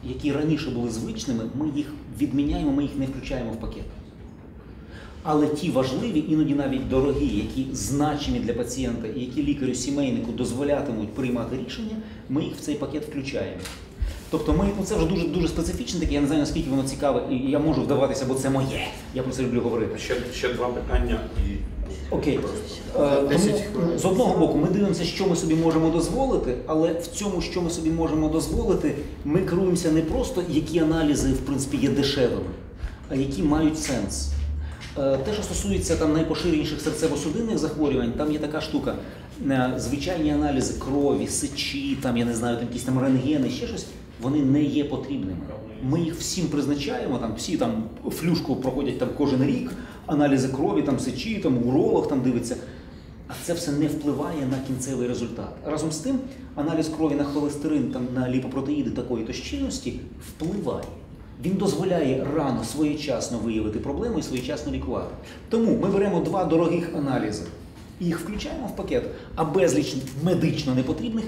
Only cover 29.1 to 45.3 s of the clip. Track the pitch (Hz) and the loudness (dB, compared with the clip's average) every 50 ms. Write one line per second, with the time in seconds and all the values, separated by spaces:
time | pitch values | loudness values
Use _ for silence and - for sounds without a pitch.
29.1 | - - - 143 151 185 190 - 170 185 196 180 175 160 - 165 156 160 160 - | -10 -8 -4 0 2 2 2 2 2 2 4 4 2 2 2 4 4 4 2 2
30.1 | 131 135 - - - 180 170 175 135 151 - - 160 170 160 156 160 160 156 147 | 0 0 -2 0 -2 -2 -2 0 0 0 0 2 2 2 4 4 4 4 4 4
31.1 | 143 123 131 135 127 - - - 139 127 - - - 131 117 135 117 143 139 - | 4 4 4 2 2 2 0 -2 -2 -2 -2 -2 0 2 2 2 4 4 2 2
32.1 | - 147 127 117 104 98 92 - - - - - - - - - - - - - | 2 4 2 2 2 0 -4 -6 -8 -10 -12 -14 -10 -8 -6 -6 -6 -8 -8 -4
33.1 | 143 131 135 135 139 185 185 147 147 156 160 151 - - - - 135 113 101 95 | -2 -2 0 0 0 0 2 4 4 6 4 2 2 2 -2 -2 0 -2 -2 -2
34.1 | - - - - - - - - - - - - - - - - - - 139 135 | -4 -4 -2 -2 0 0 0 -2 -2 -4 -6 -8 -8 -10 -12 -10 -4 0 2 2
35.1 | 135 - 208 214 208 208 180 156 175 - - 202 196 175 - - 165 151 160 151 | 2 2 2 0 -2 -2 -2 -2 -4 -2 0 0 0 0 2 2 2 2 4 4
36.1 | 151 160 160 - 156 - - 180 156 151 147 127 147 139 - 156 139 - 160 151 | 4 4 2 2 0 0 2 2 2 2 2 0 -2 -2 -2 -2 -2 0 0 0
37.1 | 147 147 - 160 147 226 226 220 196 156 147 160 - 151 156 139 131 127 120 113 | 0 0 -2 -2 -2 -2 -2 0 0 0 0 0 0 0 2 2 2 2 0 0
38.1 | 110 - 151 151 151 151 147 143 147 127 - - - 143 - 120 104 95 - - | 0 -2 0 0 0 -2 -2 -4 -4 -4 -6 -2 -2 -2 -2 -2 -4 -4 -8 -10
39.1 | - - - - - - - 139 135 131 127 127 127 - - 113 135 143 175 175 | -14 -14 -16 -16 -12 -4 0 2 2 4 2 2 0 -2 -2 -2 -2 -2 -2 -2
40.1 | 185 165 156 151 147 147 151 147 139 127 117 104 - - - 131 135 143 143 139 | 0 0 2 2 2 2 2 2 2 2 0 0 -2 -4 -4 0 0 2 4 4
41.1 | 120 113 - - - - - 135 - - - - - 139 139 139 135 131 - 131 | 4 2 0 -2 -2 -4 -4 -4 -4 -4 -4 -4 -4 -4 -2 -2 -2 0 0 0
42.1 | 120 117 120 120 120 110 117 120 117 117 120 113 - 120 - 131 131 131 131 135 | 2 2 2 2 0 0 0 0 0 0 -2 -4 -4 -4 -2 0 2 2 4 4
43.1 | 131 131 - 285 302 294 - - - - 240 - - - - - - - - - | 4 4 4 2 2 2 2 0 0 -2 -4 -4 -6 -6 -8 -10 -12 -16 -16 -16
44.1 | - - 113 131 143 151 139 131 135 147 151 135 117 147 143 - 135 127 - - | -14 -6 -2 0 2 4 4 6 6 6 4 4 2 2 0 0 -2 -4 -4 -4
45.1 | 139 127 101 95 | -4 -4 -2 -4